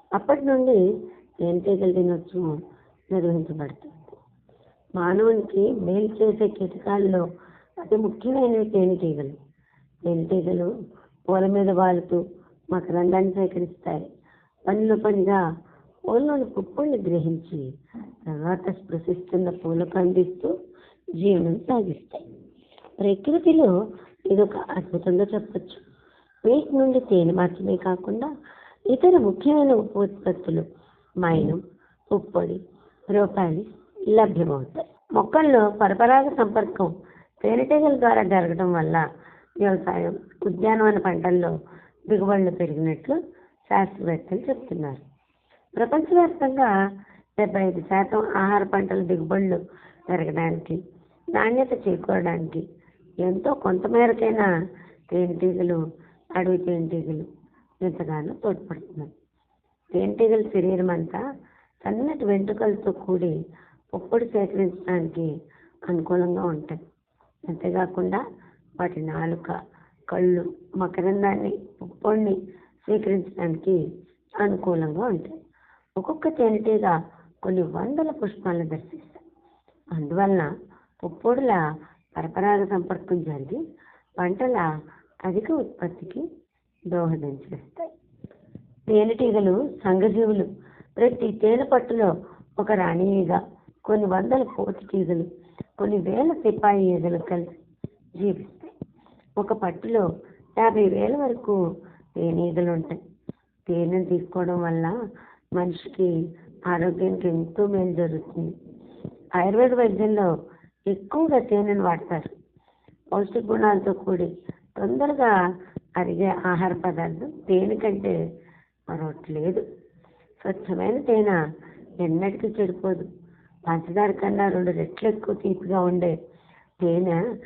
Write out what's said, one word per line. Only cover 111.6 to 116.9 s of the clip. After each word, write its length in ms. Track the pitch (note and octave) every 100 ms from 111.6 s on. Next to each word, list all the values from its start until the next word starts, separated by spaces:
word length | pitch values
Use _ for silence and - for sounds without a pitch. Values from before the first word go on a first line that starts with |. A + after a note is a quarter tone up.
| G#3 G3+
వాడతారు. 460 | F3+ E3 - E3 - - _ _ _ _ _ _ -
పౌష్టిక 320 | G3 G3 A#3 G#3+
గుణాలతో 480 | A3 G#3+ G3+ G3
కూడి 440 | F#3+ - F3+ F2 - - - _ -
తొందరగా 800 | G3+ B3+ C#4+ C#4 A#3+ G3 F3+ F3+ - - _ F#3
అరిగే 300 | F3+ E3+ F#3+
ఆహార 460 | F3+ F#3 E3+ F#3
పదార్థం 560 | F3 F3+